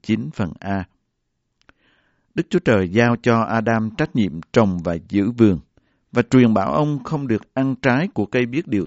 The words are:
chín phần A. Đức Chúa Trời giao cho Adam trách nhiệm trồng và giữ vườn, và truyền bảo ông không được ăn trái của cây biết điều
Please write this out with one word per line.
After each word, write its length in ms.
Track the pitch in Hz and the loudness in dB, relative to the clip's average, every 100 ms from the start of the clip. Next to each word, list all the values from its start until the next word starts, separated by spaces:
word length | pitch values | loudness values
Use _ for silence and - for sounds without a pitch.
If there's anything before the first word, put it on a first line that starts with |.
chín 280 | - 110 143 | -4 -4 -4
phần 180 | - 92 - | -6 -8 -8
A. 240 | 98 95 90 _ _ _ _ _ _ _ _ _ _ _ _ _ _ | -8 -6 -8 _ _ _ _ _ _ _ _ _ _ _ _ _ _
Đức 120 | - - | -8 -2
Chúa 80 | 180 | 0
Trời 300 | - 104 90 | 2 2 2
giao 280 | 104 120 117 | 2 2 2
cho 200 | 123 113 | 2 0
Adam 480 | 107 110 110 113 110 - | 0 -2 0 -2 -2 -4
trách 180 | 151 127 | -4 -2
nhiệm 240 | 98 80 - | -2 -4 -2
trồng 260 | 120 101 90 | 2 2 0
và 120 | 85 85 - | -4 -6 -4
giữ 220 | 101 101 | -2 0
vườn, 300 | 120 110 78 - _ _ _ _ | 4 4 4 -6 _ _ _ _
và 100 | 120 120 | -4 2
truyền 240 | 127 120 | 4 4
bảo 180 | 104 95 | 2 0
ông 320 | 151 151 147 | -2 -2 -4
không 220 | - 156 135 | -6 -6 -4
được 280 | 107 - | -4 -4
ăn 200 | 131 135 123 | -6 -4 -2
trái 260 | 135 127 185 | -2 -2 -2
của 120 | - 98 | -4 -2
cây 200 | 127 120 | -2 -2
biết 220 | 135 151 | -4 -4
điều 160 | 104 | -4